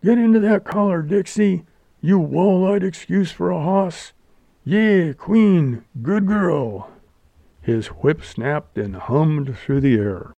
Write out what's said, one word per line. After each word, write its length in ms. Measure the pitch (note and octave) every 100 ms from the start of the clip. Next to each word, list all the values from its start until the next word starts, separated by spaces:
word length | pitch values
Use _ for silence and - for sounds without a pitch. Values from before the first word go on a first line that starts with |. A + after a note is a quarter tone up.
Get 140 | F3 A#3+
into 220 | A#3 A3+
that 240 | G#3 G#3
collar, 380 | - G3+ G3+ F3
Dixie, 640 | D3+ G3+ F#3 - G#3 F3+ - _ _ _
you 180 | D3+ F#3+
wall-eyed 640 | D#3 C#3 F#3+ F#3 F#3+ G3+
excuse 480 | F#3+ E3+ - F3+ F#3+
for 200 | - F3
a 100 | F3+
hoss. 520 | D#3 G3 F#3+ E3 - _ _ _ _ _
Yea, 500 | - F#3+ A3 G3 E3
queen, 720 | C3+ - A3 G#3+ F#3 C#3+ A#2+ - -
good 240 | A#2 G#3 G3
girl. 640 | G#3 F3+ D3+ B2 G2+ F#2+ - _ _ _ _ _ _
His 260 | - A2+ G#2+
whip 360 | - C#3+ D#3
snapped 520 | - - A#2 D3 - -
and 180 | G#2 F#2+
hummed 600 | - C3 D#3 D3+ C#3 A#2+
through 240 | - C#3
the 160 | C#3 A#2
air. 360 | G#2 F#2 -